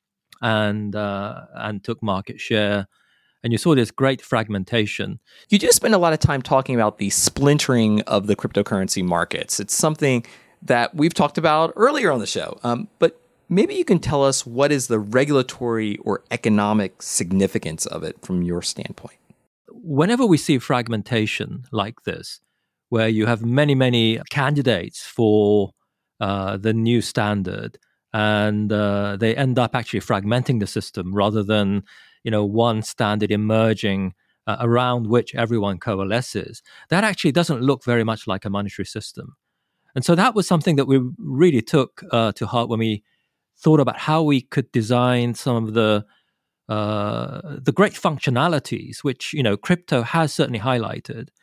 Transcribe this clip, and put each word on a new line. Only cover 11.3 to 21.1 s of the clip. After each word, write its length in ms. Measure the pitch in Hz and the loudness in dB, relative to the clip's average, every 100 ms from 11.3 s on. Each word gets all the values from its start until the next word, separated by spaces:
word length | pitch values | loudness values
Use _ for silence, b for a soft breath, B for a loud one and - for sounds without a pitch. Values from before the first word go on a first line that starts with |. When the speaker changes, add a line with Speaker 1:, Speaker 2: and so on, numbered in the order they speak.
| - | 0
Speaker 2:
about 360 | 156 151 165 - | 2 2 0 2
earlier 340 | 247 294 202 | 2 2 0
on 100 | 131 | 0
the 60 | 98 | -2
show. 320 | 95 80 - | -6 -6 -6
Um, 240 | 120 117 107 _ | -4 -4 -6 _
but 200 | - - _ _ - | 0 0 _ _ -2
maybe 240 | 180 349 | 2 2
you 100 | 403 | 0
can 160 | - 175 | 0 0
tell 240 | - 147 | 2 2
us 220 | 139 131 120 | 2 0 -4
what 260 | 117 143 | 0 2
is 160 | 143 120 | 2 0
the 100 | 110 | -2
regulatory 1000 | 104 123 147 139 127 - 120 113 107 104 | 2 2 4 2 0 -4 -4 -2 -4 -4
or 200 | 110 98 - | -4 -4 -4
economic 680 | 123 117 104 104 107 95 - | -4 2 2 2 0 -2 -6
significance 840 | - - 87 95 95 - 82 80 - | -8 -6 -2 2 2 0 -6 -8 -8
of 180 | 82 | -8
it 120 | 80 - | -10 -12
from 220 | - 90 | -6 -4
your 180 | 87 87 | -2 -4
standpoint. 580 | - - - - - - _ _ _ _ _ | -6 -8 -12 -14 -20 -20 _ _ _ _ _
Speaker 1:
Whenever 580 | - 180 139 180 240 240 | -18 -2 2 2 4 4
we 120 | 151 | 4
see 200 | - 135 | 2 0
fragmentation 1080 | - 127 117 113 - | 2 -2 0 -4 -2